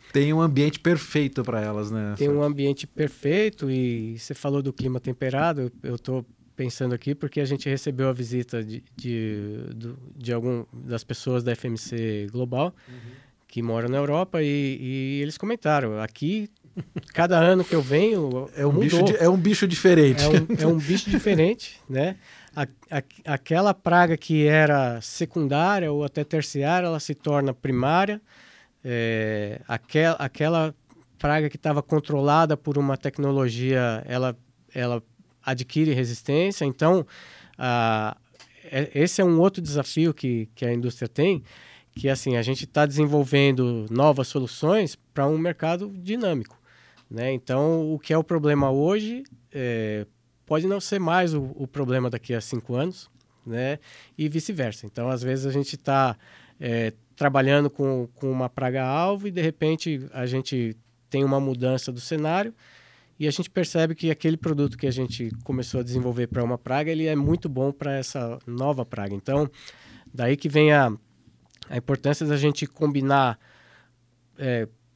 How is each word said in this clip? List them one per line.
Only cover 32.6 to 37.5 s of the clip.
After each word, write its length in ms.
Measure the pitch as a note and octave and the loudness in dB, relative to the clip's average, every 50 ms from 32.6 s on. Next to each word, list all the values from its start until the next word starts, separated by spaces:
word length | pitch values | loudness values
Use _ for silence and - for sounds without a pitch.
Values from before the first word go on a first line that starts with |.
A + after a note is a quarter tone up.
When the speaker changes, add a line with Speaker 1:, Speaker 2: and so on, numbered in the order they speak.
| - D3 C#3 C#3+ | -2 -2 0 0
Speaker 2:
uma 180 | C#3+ C#3 C3+ | 0 0 0
tecnologia, 1080 | - - C#3 - - C#3+ C#3 C#3 C3+ C3 A#2+ A2+ A#2+ B2+ C3 C3+ B2+ B2 A#2+ A2+ A2 - | -2 -4 -6 -4 -2 -2 0 2 2 0 0 -2 -2 -2 0 2 2 2 0 0 -2 -6
ela, 300 | - B2 B2+ B2+ B2+ A#2+ - _ _ _ _ _ _ - | -4 -2 -2 -2 -2 -4 -6 _ _ _ _ _ _ -6
ela 280 | C3 B2 B2 A#2+ A#2 - _ _ _ _ _ _ _ | -4 -2 -2 -2 -4 -6 _ _ _ _ _ _ _
adquire 500 | - C3 C3 B2 B2+ - - D#3 D#3 D#3 | -6 -4 -4 -4 -4 -4 0 0 2 2
resistência. 720 | C3+ B2+ B2+ A#2 A#2+ - - - C#3 D#3 F3+ G3 G3 - D3+ | 2 0 0 -2 -4 -6 -4 -2 0 2 2 0 0 -2 -2
Então, 420 | C#3 B2+ - D#3 D#3+ F#3 F#3 C#3+ - - - - - - - - - | -4 -2 2 4 4 4 4 2 -2 -10 -20 -20 -20 -20 -20 -20 -20